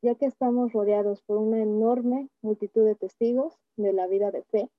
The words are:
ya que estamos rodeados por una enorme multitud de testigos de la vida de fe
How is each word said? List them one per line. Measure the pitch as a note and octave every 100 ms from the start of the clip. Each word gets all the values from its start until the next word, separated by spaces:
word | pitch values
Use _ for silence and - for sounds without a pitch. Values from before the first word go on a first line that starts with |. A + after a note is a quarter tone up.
ya | A#3+ A#3+
que | C#4
estamos | - B3+ A#3+ B3
rodeados | A3 G#3 G#3 G#3 G3+
por | _ G#3
una | G#3+ A3
enorme | G#3+ G#3+ A3 B3 A#3+ B3+ C4+ _
multitud | A3 G#3+ G3+ - A3
de | G#3
testigos | F#3+ _ A#3 B3 D4 - _ -
de | G#3
la | F#3+ F3+
vida | G3 G3+
de | F#3+
fe | - G#3+ B3